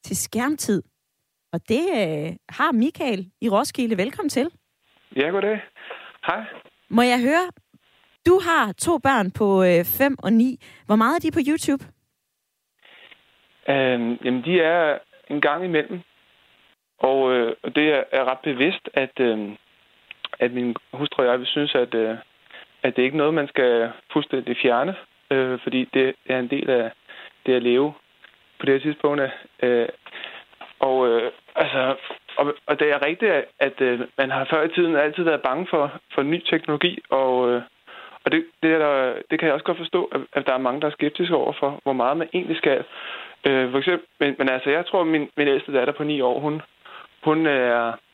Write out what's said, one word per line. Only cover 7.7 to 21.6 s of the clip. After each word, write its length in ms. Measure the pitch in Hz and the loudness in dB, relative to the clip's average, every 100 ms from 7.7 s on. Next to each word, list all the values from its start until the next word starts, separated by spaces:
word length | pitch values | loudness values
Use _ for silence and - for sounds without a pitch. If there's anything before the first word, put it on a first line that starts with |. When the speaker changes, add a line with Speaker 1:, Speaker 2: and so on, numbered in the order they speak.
| _ _ _ _ _ - | _ _ _ _ _ 4
Speaker 1:
du 140 | 370 339 | 4 4
har 240 | 320 220 | 0 0
to 260 | 180 - 320 | -2 0 2
børn 320 | 269 262 190 | 2 2 0
på, 320 | - 208 190 | 0 2 6
øh, 200 | 185 170 175 - | 6 4 2 0
fem 180 | 277 269 | 0 0
og 100 | - | 2
ni. 260 | 226 254 247 - - - | 4 4 -2 -16 -20 0
Hvor 100 | 214 | 2
meget 200 | 226 339 | 2 2
er 140 | 320 | 0
de 40 | |
på 60 | 330 277 | 0 0
YouTube? 340 | 320 - 277 - _ _ _ _ _ _ _ _ _ _ - - - _ _ _ _ - | 0 0 -2 -4 _ _ _ _ _ _ _ _ _ _ -20 -20 -20 _ _ _ _ -2
Speaker 2:
Øhm, 500 | 139 131 123 117 120 | 2 2 2 0 -2
jamen, 200 | 127 127 | -2 -2
de 160 | 135 180 | 2 2
er 380 | 160 175 156 143 - - _ | 4 2 2 -2 -6 -20 _
en 120 | 147 | 0
gang 240 | 147 151 | 0 0
imellem. 360 | 185 160 143 185 - _ _ _ _ _ _ _ _ _ | 0 -2 -2 -10 -12 _ _ _ _ _ _ _ _ _
Og, 340 | 131 135 131 | 0 2 2
øh, 240 | 127 113 - | 2 0 -4
og 120 | - | -4
det 180 | 147 151 | 0 2
er, 120 | 143 - | 0 0
er 120 | 131 | 0
ret 140 | 131 131 | 0 -2
bevidst, 460 | 156 127 147 196 - | -4 0 0 0 -4
at, 260 | 143 131 - | -4 -4 0
øh, 180 | 123 110 101 107 _ _ _ _ _ - - - | 0 0 -4 -12 _ _ _ _ _ -16 -14 -2
at 140 | 123 | -2
min 220 | 123 123 113 _ | 0 -4 -4 _
hustru 300 | 131 147 - | -6 -4 0
og 60 | 127 | 2
jeg, 120 | 127 | 2
vi 60 | 127 | 0
synes, 280 | 151 | -2